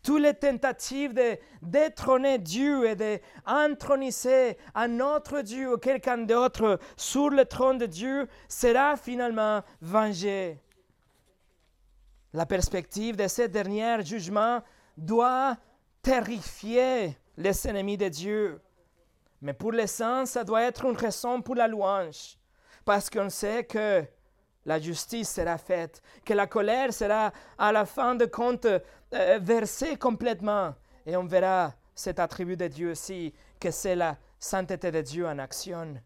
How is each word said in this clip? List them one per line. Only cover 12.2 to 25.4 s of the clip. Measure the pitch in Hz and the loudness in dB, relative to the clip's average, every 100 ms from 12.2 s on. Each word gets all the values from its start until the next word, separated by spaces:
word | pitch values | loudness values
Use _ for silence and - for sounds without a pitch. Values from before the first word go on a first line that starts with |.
| _ | _
La | 156 165 | -6 -2
perspective | 190 175 185 156 196 226 214 | 0 0 -2 -6 -6 -4 -2
de | 196 | -2
ce | - | 0
dernier | 233 208 190 208 226 226 156 | -2 -2 -2 -2 -2 -2 -4
jugement | 220 170 208 220 285 - _ _ - | -8 -2 0 2 0 -6 _ _ -14
doit | 160 226 247 254 269 240 _ _ _ _ | 0 2 4 2 0 -2 _ _ _ _
terrifier | - 254 196 226 - - 208 240 254 254 180 139 _ - | 2 2 2 -6 -10 -12 0 2 2 2 -2 -6 _ -2
les | 185 190 262 | 0 0 -2
ennemis | 202 196 202 | -4 -4 -2
de | 196 | -2
Dieu. | 147 190 214 202 151 _ _ _ _ _ _ _ _ | -2 -4 -2 -2 -4 _ _ _ _ _ _ _ _
Mais | 139 | -10
pour | 135 214 | -6 -2
les | 226 208 | 0 -2
saints, | - 226 254 254 | -2 -2 -2 -2
ça | 247 | -4
doit | 202 220 | 0 0
être | 240 233 262 | 0 0 -4
une | 226 | 0
raison | 226 - 240 247 | -2 -2 -4 -4
pour | 226 247 | -2 0
la | 226 | 2
louange, | 220 196 196 170 147 - - _ _ _ - | 2 0 0 -4 -10 -20 -20 _ _ _ -8
parce | - 202 202 | 2 2 2
qu'on | 220 196 | -4 -4
sait | - 208 226 | -2 -2 -2
que | 233 220 214 190 147 _ _ _ _ _ - | -4 -2 2 2 0 _ _ _ _ _ -4
la | 156 | -4
justice | 156 160 - 233 202 | -2 -8 -6 -6 -4
sera | - | -2